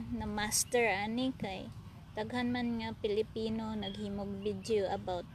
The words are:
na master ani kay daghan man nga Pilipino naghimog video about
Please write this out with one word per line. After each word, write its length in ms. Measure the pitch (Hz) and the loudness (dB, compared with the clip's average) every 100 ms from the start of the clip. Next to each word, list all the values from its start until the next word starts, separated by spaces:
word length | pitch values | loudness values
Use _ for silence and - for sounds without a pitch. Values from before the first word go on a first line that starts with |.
| 226 | -2
na 140 | 233 214 | -4 -2
master 640 | 208 214 - - 240 233 | 0 2 2 4 6 6
ani 420 | 190 214 233 262 262 | 4 2 2 0 0
kay 340 | 214 190 - - - - - - | -4 -4 -8 -10 -14 -14 -8 -4
daghan 340 | 214 247 240 | -2 0 2
man 300 | 247 240 233 | 2 0 0
nga 100 | 226 220 | -2 -2
Pilipino 760 | 220 208 220 226 220 220 220 220 | 2 2 2 0 0 0 -2 -2
naghimog 640 | 196 196 208 202 202 196 | -4 -4 -4 -2 -2 -2
video 460 | 208 196 190 220 185 | -2 -2 2 2 4
about 320 | 196 202 180 170 | 0 -2 -4 -4